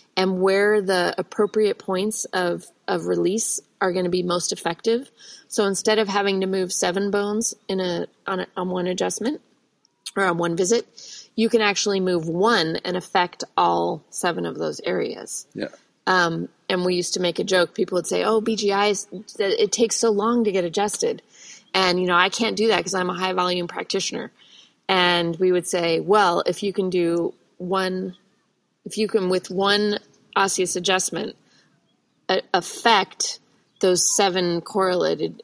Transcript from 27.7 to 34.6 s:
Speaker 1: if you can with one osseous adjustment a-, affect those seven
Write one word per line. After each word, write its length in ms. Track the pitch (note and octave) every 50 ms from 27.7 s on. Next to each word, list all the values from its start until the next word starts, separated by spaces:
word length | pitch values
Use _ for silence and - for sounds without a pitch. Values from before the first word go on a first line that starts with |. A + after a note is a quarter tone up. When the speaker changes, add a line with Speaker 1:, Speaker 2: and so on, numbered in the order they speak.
| F#3+ F#3+ F#3 F#3 F#3 F#3 F#3 F#3+ F3+ - _ _ _ _ _ _ _ _ _ _ _ _ -
Speaker 1:
if 100 | G#3 -
you 120 | G3+ A3 G3+
can 200 | - G#3+ F#3 F#3
with 220 | F3+ F#3 - -
one 480 | F#3 F3+ G3 G3+ G3+ G#3 G#3 G#3 G#3 - - _ _ _ _ _ -
osseous 380 | G3 G3 G3 - - F#3 F3 -
adjustment 600 | F3+ F3+ F#3+ F#3 F#3+ - - - D#3+ - - - _ _ _ _ _ _ _ _ _ _ _ _ _ _ _ _ _ _ -
a-, 120 | F#3 F#3+ - _ -
affect 840 | F3+ E3+ - - - - A#3 A3+ G3 F#3+ - - - - - - - _ _ _ _ _ _ _ -
those 340 | - F#3 F3+ F3+ - - -
seven 460 | - G3+ G3 F3 F#3 F3+ F3 E3+ E3+